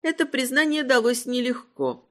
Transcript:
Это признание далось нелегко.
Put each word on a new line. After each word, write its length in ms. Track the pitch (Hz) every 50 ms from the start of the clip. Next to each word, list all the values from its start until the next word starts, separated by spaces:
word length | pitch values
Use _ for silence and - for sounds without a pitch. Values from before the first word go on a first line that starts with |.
| -
Это 240 | 320 320 - 311
признание 560 | 277 - 247 262 247 262 285 311 311 302 302 294
далось 420 | 254 269 240 220 240 247 240 -
нелегко. 840 | 254 247 247 240 254 240 247 - _ _ - 139 127 120 - _ _